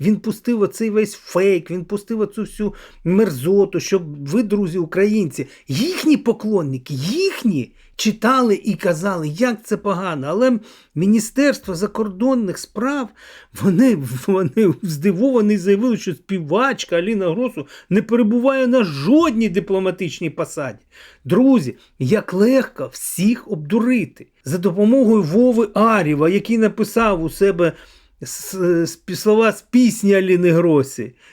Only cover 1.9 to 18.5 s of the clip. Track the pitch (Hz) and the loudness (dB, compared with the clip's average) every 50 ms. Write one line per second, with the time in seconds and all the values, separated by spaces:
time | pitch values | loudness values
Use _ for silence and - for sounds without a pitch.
1.9 | 202 202 202 - 233 220 208 202 - 220 208 - - - 208 202 202 - - - | -8 -8 -6 -6 -4 -4 -4 -4 -4 -8 -10 -8 -8 -6 -6 -6 -6 -8 -14 -20
2.9 | - - - 165 180 202 226 190 147 123 127 170 196 202 196 190 - 156 - - | -20 -8 -4 0 2 2 2 2 0 -2 -2 2 2 2 2 2 0 -4 -4 -2
3.9 | 196 190 170 151 147 143 143 139 165 240 240 196 208 202 202 170 165 185 170 156 | -2 -2 -2 -6 -10 -12 -8 -4 -2 -2 0 0 -2 -2 -2 -2 -2 -4 -6 -4
4.9 | - 180 196 208 208 220 190 147 - - 131 - - - _ - 131 151 247 349 | 0 0 0 2 2 0 -2 -2 -4 -8 -10 -12 -14 -16 _ -6 -4 -2 -2 -2
5.9 | 370 - - 311 294 - - 240 214 220 - 214 214 190 160 139 135 127 127 - | -4 -2 0 2 2 2 2 -2 -2 -2 -2 -2 -2 -2 -2 -2 -6 -8 -8 -8
6.9 | 147 127 135 180 247 339 381 392 - - - 226 175 139 110 - _ _ _ _ | -8 -6 -4 -4 -2 -2 -2 -2 -4 -2 -2 -2 -2 -2 -4 -6 _ _ _ _
7.9 | _ - - 214 208 - - 233 262 262 254 226 202 - - 226 185 156 - 180 | _ -4 -2 -2 -2 0 0 0 2 2 2 2 0 0 0 -2 -4 -2 -2 -2
8.9 | 170 151 175 202 190 170 156 151 147 175 247 247 226 - - - 214 202 - 208 | -2 -2 -2 -4 -4 -4 -4 -6 -4 -2 -2 -2 -2 -4 -6 -6 -8 -6 -4 -4
9.9 | 185 170 196 185 160 143 131 147 165 208 254 262 247 208 - - - - _ _ | -4 -4 -4 -6 -6 -6 -6 -4 -2 0 2 2 2 0 -4 -8 -20 -20 _ _
10.9 | _ 151 170 196 220 226 208 - - 262 285 285 175 190 - - 180 160 202 202 | _ -2 0 2 2 2 0 -2 -2 0 2 2 0 -2 -4 -10 -6 -6 -6 -4
11.9 | - - 220 208 185 185 240 262 269 247 220 185 165 - - - - 208 226 269 | -4 -4 -6 -6 -4 -2 -2 0 0 0 -2 -4 -6 -8 -12 -12 -8 -6 -4 -4
12.9 | 285 285 247 208 - _ - - - - - _ - - - 196 180 170 262 262 | -4 -4 -6 -8 -12 _ -20 -20 -20 -20 -20 _ -10 -2 0 2 4 4 4 4
13.9 | 220 156 135 113 127 127 - - 180 190 185 143 127 220 220 185 - - - 170 | 4 2 -2 -6 -8 -6 -2 0 0 0 0 0 0 2 2 2 2 0 -4 -6
14.9 | 156 139 151 202 180 175 240 277 262 233 214 208 214 196 170 196 202 196 233 254 | -6 -2 0 0 0 2 2 2 2 2 2 2 2 0 2 0 0 2 2 0
15.9 | 226 - - 190 160 - _ - 196 185 160 143 170 208 262 269 233 - - - | -2 -2 -4 -6 -8 -8 _ -6 -6 -6 -4 -2 -2 0 0 0 -2 -4 -6 -4
16.9 | 175 170 175 208 226 196 190 170 160 214 254 240 - 156 135 - - - - - | -2 -2 -2 -2 -2 -2 -2 -2 -2 -2 -4 -6 -6 -8 -12 -12 -16 -20 -6 -2
17.9 | 170 214 214 - 226 247 240 208 233 247 233 269 | 0 0 0 2 2 2 2 2 2 2 2 2